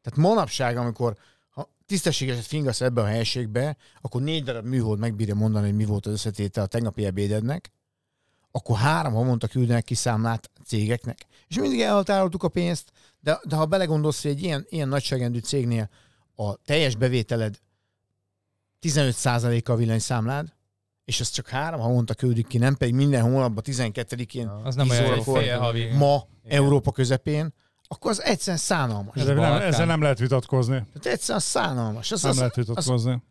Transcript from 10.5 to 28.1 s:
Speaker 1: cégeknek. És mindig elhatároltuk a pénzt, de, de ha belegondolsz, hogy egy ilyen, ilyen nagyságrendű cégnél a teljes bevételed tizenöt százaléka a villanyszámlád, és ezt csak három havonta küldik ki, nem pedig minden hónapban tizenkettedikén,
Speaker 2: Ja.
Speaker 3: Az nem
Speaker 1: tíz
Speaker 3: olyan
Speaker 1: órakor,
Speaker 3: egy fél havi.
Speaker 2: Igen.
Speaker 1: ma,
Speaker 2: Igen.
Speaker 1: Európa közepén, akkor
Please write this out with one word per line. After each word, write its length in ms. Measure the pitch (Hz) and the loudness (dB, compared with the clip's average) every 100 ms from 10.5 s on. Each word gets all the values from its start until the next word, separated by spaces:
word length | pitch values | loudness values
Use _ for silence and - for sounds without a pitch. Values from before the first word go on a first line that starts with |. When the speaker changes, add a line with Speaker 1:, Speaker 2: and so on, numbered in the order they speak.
| _ - | _ -6
Speaker 1:
cégeknek. 600 | 110 107 120 123 - - _ _ | -2 0 -2 -4 -12 -18 _ _
És 100 | 175 | -2
mindig 220 | 277 247 | 0 0
elhatároltuk 600 | 214 202 190 196 185 170 | 2 2 2 2 0 0
a 40 | 175 | -2
pénzt, 420 | 180 175 165 - _ _ _ | 0 -2 -2 -8 _ _ _
de, 200 | 143 160 170 | -2 -2 0
de 80 | 156 | 0
ha 100 | 156 | 2
belegondolsz, 560 | 190 180 156 151 139 | 2 2 2 0 0
hogy 100 | 151 | -4
egy 120 | 143 | -2
ilyen, 220 | 180 143 - | -2 -4 -4
ilyen 180 | 160 139 | -4 0
nagyságrendű 520 | 139 - 135 123 120 | -2 -2 -2 -2 -4
cégnél 500 | - 139 120 117 107 _ _ _ _ - | -2 -2 0 0 -2 _ _ _ _ -8
a 200 | 104 98 | -6 -6
teljes 400 | - 147 143 110 | -2 2 2 2
bevételed 640 | 127 123 107 117 110 104 _ _ _ _ _ _ _ _ _ _ _ _ | 2 2 0 -2 -2 -6 _ _ _ _ _ _ _ _ _ _ _ _
tizenöt 360 | 165 147 135 120 | -2 2 2 2
százaléka 580 | 135 120 120 117 - | 0 0 0 0 0
a 20 | 117 | 0
villanyszámlád, 760 | 113 113 - 120 113 143 160 _ _ _ _ _ - | 2 0 -2 -2 -2 -4 -8 _ _ _ _ _ -6
és 140 | - | -4
ezt 140 | 123 | -4
csak 140 | - - | -6 -6
három 320 | 131 156 160 | -4 -4 -2
havonta 340 | 117 123 113 | 2 2 0
küldik 340 | 113 131 117 117 | 0 0 0 0
ki, 100 | 117 | 2
nem 180 | 127 139 | 2 2
pedig 180 | 123 | 2
minden 280 | 127 143 131 | 4 4 4
hónapban 400 | 117 135 127 110 | 4 4 2 -2
tizenkettedikén, 840 | 123 131 117 104 113 120 120 127 113 | -6 -4 -4 -4 -8 -8 -8 -6 -8
Speaker 2:
Ja. 160 | 104 | -6
Speaker 3:
Az 120 | 123 127 | -4 0
nem 120 | 131 | 2
Speaker 1:
tíz 120 | 120 | 4
Speaker 3:
olyan 120 | 117 | 4
Speaker 1:
órakor, 260 | 113 113 131 | 2 2 2
Speaker 3:
egy 60 | |
fél 160 | 113 120 | 2 0
havi. 200 | 120 117 | 0 0
Speaker 2:
Igen. 160 | 117 131 | 0 4
Speaker 1:
ma, 300 | 143 143 - _ | 4 4 0 _
Speaker 2:
Igen. 140 | 113 143 | 0 2
Speaker 1:
Európa 340 | 139 139 - | 6 4 2
közepén, 600 | - 123 131 - 151 160 - _ _ | 0 0 0 0 -2 -2 -8 _ _
akkor 280 | _ - - | _ -8 -4